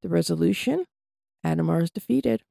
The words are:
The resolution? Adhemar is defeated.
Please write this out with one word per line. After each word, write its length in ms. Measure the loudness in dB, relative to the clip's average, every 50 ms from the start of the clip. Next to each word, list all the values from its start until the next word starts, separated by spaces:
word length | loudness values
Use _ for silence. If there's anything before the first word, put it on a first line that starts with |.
The 60 | -4 0
resolution? 760 | 0 0 2 0 0 2 2 2 2 0 0 -2 -2 -2 -2 _ _ _ _ _ _ _ _ _ _ _ -4
Adhemar 380 | -2 -2 0 0 0 0 0 0
is 60 | -2
defeated. 520 | _ -10 -4 0 -2 0 2 0 -2 -2 _ _